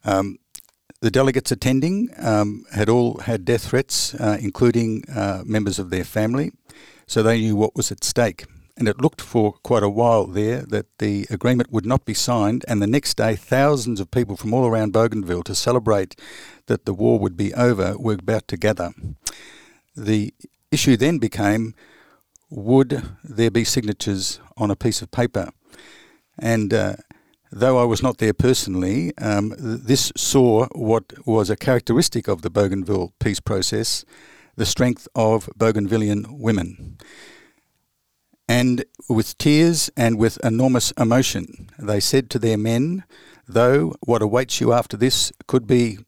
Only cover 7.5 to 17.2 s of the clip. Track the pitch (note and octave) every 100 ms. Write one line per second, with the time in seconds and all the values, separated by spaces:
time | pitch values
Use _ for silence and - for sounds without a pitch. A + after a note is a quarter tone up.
7.5 | G2+ G#2+ - - G#2 - - A#2 - -
8.5 | - _ - A2 - C3+ - - A#2+ G#2
9.5 | - - A#2+ G2+ G2+ A#2+ A2+ G2+ F2+ G#2+
10.5 | B2 - G#2 - - G#2+ G2+ - G#2+ A#2+
11.5 | B2 A#2+ A2+ F#2+ C3+ - G#2 - A#2+ G#2
12.5 | A#2+ - A2 G#2 F#2+ - - A2+ G#2 -
13.5 | C3 C#3+ C#3+ A#2+ G#2 F#2+ B2+ G#2+ G2 A2
14.5 | A#2+ B2 A2 G#2+ G#2+ A2+ A2 F2+ F2 -
15.5 | G2 - B2 A2 G2+ F#2+ - - - -
16.5 | - - G#2+ - F#2+ A#2 A#2